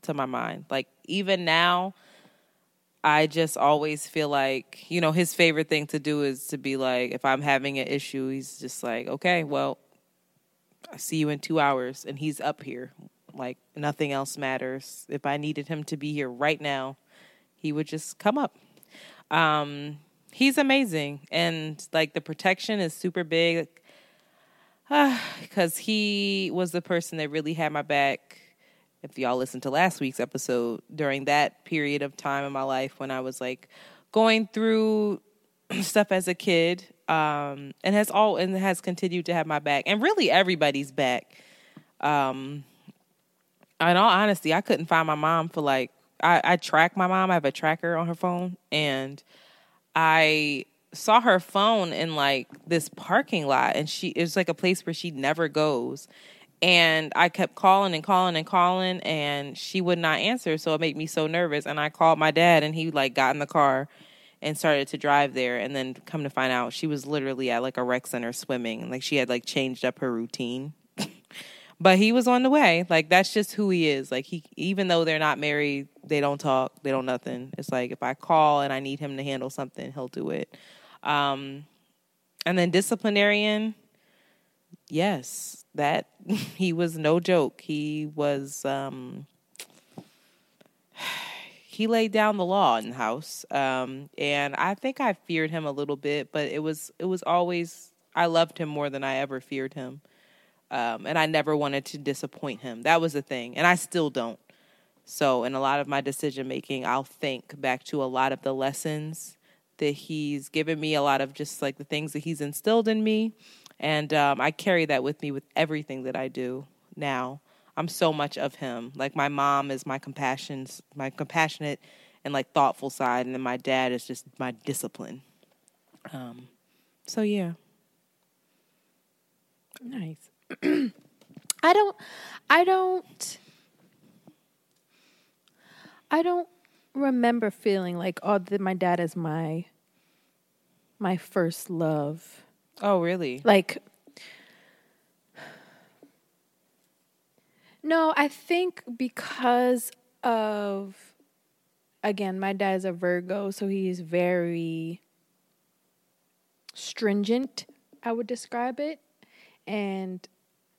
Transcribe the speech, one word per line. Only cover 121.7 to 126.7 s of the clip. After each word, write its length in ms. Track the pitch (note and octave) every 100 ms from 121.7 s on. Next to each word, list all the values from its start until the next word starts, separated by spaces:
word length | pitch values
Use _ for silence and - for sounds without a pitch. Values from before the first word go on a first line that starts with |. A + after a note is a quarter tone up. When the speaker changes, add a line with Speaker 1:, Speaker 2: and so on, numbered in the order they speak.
| C#3 - - _ _
Speaker 1:
and, 100 | C#3+
like, 200 | C#3+ C3
thoughtful 360 | D#3 C#3 - C3+
side. 360 | - B2+ B2 B2+
And 100 | C3
then 60 |
my 160 | B2+ B2+
dad 340 | C3 C3 C3
is 140 | B2 -
just 200 | B2 - -
my 120 | B2+
discipline. 680 | A2+ - C3+ A2+ - G#2 C3 - _ _ _ _ _ _ _ -
Um, 340 | C3+ B2 A#2+ C3 _ _